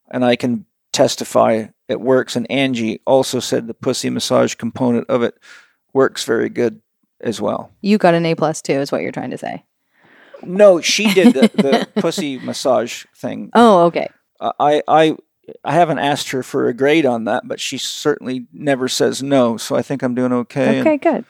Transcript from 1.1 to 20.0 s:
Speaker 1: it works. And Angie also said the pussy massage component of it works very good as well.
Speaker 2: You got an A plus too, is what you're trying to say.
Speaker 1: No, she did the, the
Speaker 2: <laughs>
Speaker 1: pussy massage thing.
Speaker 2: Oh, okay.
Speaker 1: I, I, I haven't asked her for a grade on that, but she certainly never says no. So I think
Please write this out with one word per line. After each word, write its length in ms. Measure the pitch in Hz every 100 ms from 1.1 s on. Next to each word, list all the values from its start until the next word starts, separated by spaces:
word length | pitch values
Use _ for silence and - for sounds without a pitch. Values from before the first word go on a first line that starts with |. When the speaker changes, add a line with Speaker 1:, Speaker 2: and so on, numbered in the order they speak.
| - 120 120 117 110 104 _ -
Speaker 1:
it 120 | 120
works. 360 | 120 131 117 127
And 140 | 113
Angie 500 | 131 135 120 113 98 -
also 340 | 131 131 127
said 260 | - 123 117
the 80 |
pussy 360 | - 135 123 127
massage 440 | 123 - 123 120
component 540 | - 117 - 123 117 -
of 140 | 123
it 140 | 117 - - - _ _ _
works 320 | 135 131 -
very 240 | - 117 113
good 320 | 110 120 110 _ _ _ _
as 200 | - 202
well. 320 | 208 - - _
Speaker 2:
You 180 | 196 208
got 160 | 180
an 120 | 170 165
A 80 |
plus 280 | 165 156 156
too, 120 | -
is 180 | 139 139
what 100 | 147
you're 100 | 85
trying 180 | - 123
to 80 | -
say. 260 | - - - _ _ _ _ _ _ -
Speaker 1:
No, 380 | - 185 208 175
she 320 | - - 214
did 220 | 190 226
the, 60 | 247 226
the 400 | - 143 233 -
Speaker 2:
<laughs> 60 | -
Speaker 1:
pussy 380 | 180 160 151 127
massage 680 | 120 120 139 113 120 - - _
thing. 340 | 123 107 104
Speaker 2:
Oh, 300 | 220 233 185 175
okay. 220 | 160 - _ _ _
Speaker 1:
I, 420 | 113 - 143 147 -
I, 300 | 151 160 - _ _ - -
I 80 | -
haven't 260 | 151 165 143
asked 320 | 143 139 -
her 120 | 131
for 240 | 123 135 123
a 60 |
grade 300 | 120 135 160 139
on 180 | 117
that, 240 | 110 120 117
but 100 | -
she 180 | - 127
certainly 720 | - - 151 - 123 131 120
never 340 | - 147 135 123
says 320 | - 123 113
no. 340 | 135 139 120 110
So 180 | -
I 80 | 127
think 200 | - 139